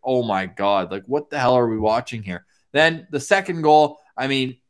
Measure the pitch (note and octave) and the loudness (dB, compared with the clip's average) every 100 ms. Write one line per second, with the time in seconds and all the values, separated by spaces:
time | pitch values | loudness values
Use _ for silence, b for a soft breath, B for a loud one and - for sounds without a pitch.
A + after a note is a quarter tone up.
0 | C3 B2+ A#2 F#2+ F#2 F#2+ G2+ G2+ F2+ F#2+ | -4 -2 0 -2 -4 -2 0 0 -2 -8
1 | G#2 D3 - D3 B2 B2+ A#2 A2 G#2+ A#2 | -6 -6 -6 -2 2 2 2 0 0 -2
2 | - A2+ F#2 F2 _ _ _ C#3+ D#3+ D#3+ | -4 -10 -10 -12 _ _ _ 2 2 0
3 | - C#3+ - G3 F#3+ E3 D3+ D3+ D3 B | -6 -8 0 0 0 -2 4 4 4 B
4 | B B C3+ C3+ C3 B2+ | B B -4 -2 -4 -8